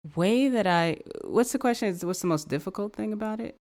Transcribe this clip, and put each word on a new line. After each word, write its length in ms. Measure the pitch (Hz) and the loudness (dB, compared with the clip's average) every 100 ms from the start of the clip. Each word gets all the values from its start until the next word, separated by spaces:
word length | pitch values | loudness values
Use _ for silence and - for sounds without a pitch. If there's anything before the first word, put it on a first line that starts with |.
| 156 165 | -8 0
way 320 | 180 240 269 | 4 4 4
that 180 | 240 190 | 2 4
I, 320 | 170 170 - - - | 4 2 -2 -8 -12
what's 280 | - 107 247 | 0 2 2
the 60 | 269 | 2
question? 300 | 254 233 214 | 0 2 -2
Is 160 | 175 | -2
what's 160 | 175 180 | -4 -2
the 60 | 180 | 0
most 220 | 156 - | 0 -2
difficult 460 | 143 - 190 208 | -6 -4 -6 -8
thing 180 | - 214 | -6 -6
about 280 | 214 214 214 | -4 -6 -6
it? 160 | 226 - _ | -8 -12 _